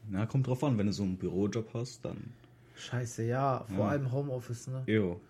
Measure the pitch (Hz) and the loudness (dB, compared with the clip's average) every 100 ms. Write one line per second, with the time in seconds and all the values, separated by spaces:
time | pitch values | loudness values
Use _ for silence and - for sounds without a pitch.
0 | 110 98 113 135 127 127 151 110 101 95 | -4 -2 2 2 2 2 2 4 2 2
1 | 98 92 87 90 101 113 110 117 127 - | 0 0 -2 2 2 0 -4 -6 -6 -6
2 | - - - - - - - - - 123 | -8 -8 -12 -16 -20 -20 -20 -18 -6 -4
3 | 117 - 113 127 139 123 107 98 104 143 | -4 -2 0 2 2 2 0 2 2 2
4 | 131 131 143 127 120 117 - 131 127 110 | 2 0 -2 -4 -6 -8 -6 -4 4 4
5 | 95 87 | 4 -2